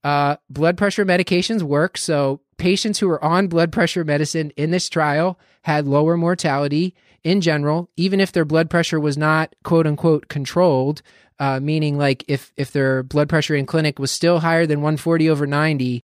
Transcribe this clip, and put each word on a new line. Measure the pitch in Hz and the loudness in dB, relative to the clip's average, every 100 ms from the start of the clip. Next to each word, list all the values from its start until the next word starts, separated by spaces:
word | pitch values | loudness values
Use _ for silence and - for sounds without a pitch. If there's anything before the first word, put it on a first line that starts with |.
uh, | 143 143 143 147 _ | 0 0 0 -2 _
blood | 131 165 180 | -2 0 2
pressure | 202 202 196 | -2 0 0
medications | 180 180 180 - 226 | 2 2 0 0 -2
work. | 156 143 170 - | 0 0 0 -2
So | - 151 139 139 _ _ | -2 0 0 -2 _ _
patients | 175 196 220 208 | 0 0 0 0
who | 196 | 0
were | 156 | 0
on | 151 175 196 | 2 2 2
blood | 165 165 | 2 0
pressure | 185 175 185 | 0 0 -2
medicine | 160 147 156 160 151 - | -2 0 0 -2 -6 -4
in | 156 | -2
this | 180 - | -2 -2
trial | 170 151 147 180 180 _ _ | -2 0 2 0 -4 _ _
had | - 151 143 | -2 -2 2
lower | 139 156 170 | 2 2 2
mortality | 170 180 160 139 143 147 180 _ _ _ | 0 0 -2 -2 0 0 -2 _ _ _
in | 160 196 | -2 0
general, | 170 151 143 160 175 - | 2 0 0 -2 -4 -4
even | 185 196 | -2 0
if | 196 | 0
their | 180 151 | 0 2
blood | 160 165 | 2 2
pressure | 175 160 160 | 0 0 -2
was | 151 143 | -2 0
not, | 151 156 160 _ | 0 0 -2 _
quote | - 165 156 | 0 2 2
unquote, | 147 170 151 - | 0 2 0 -2
controlled, | 147 135 180 180 135 131 151 _ _ _ _ | -8 -4 0 2 2 0 -4 _ _ _ _
uh, | 139 135 | -4 -2
meaning, | 143 156 151 143 | -2 0 0 0
like, | 143 139 - | 0 0 -2
if, | 139 - - | -6 -6 -8
if | 135 | -4
their | 143 135 131 | 0 0 0
blood | 131 147 147 | -2 -2 0
pressure | 160 147 147 | 0 0 -2
in | 135 | 0
clinic | 165 156 139 | 0 0 -2
was | 135 | -6
still | - 165 170 | -2 2 2
higher | 165 165 170 | 2 0 0
than | 147 | 0
one | 151 151 | 0 -2
forty | 165 165 160 | 0 2 2
over | 151 143 | 2 0
ninety | 143 156 147 127 120 _ | 0 0 0 -2 -4 _